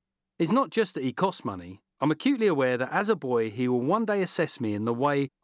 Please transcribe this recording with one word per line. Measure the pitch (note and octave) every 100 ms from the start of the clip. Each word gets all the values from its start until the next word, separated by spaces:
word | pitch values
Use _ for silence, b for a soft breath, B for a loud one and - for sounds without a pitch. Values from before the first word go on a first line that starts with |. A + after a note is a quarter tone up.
| _ _ _ -
It's | E3
not | A#3+ A#3
just | A3+ G#3+
that | D#3
he | C3
costs | B2 F#3+ -
money. | B2 F#2 F2 F#2+ _ _
I'm | C#3+
acutely | D3+ C4 C4+ G#3+
aware | D3 B2+ B2
that | B2+
as | E3+ G3+
a | F#3
boy | C3 A#2+ A2+
he | G#2+ B2+
will | B2
one | B2+ G#3
day | G#3+ G3+
assess | F#3 - D3+ -
me | A2
in | G#2
the | A2
way | A#2+ C#3+ C#3+ C3+ -